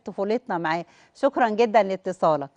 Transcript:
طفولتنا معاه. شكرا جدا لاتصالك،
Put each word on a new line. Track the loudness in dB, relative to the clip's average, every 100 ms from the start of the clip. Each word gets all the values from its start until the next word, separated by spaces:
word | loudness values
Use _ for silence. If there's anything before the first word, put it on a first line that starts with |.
طفولتنا | -8 -6 -4 -4 -4 -4
معاه. | -2 -4 -6 _ _
شكرا | -2 -2 2 0
جدا | 2 2 4
لاتصالك، | 2 -2 -6 -2 0 0 -2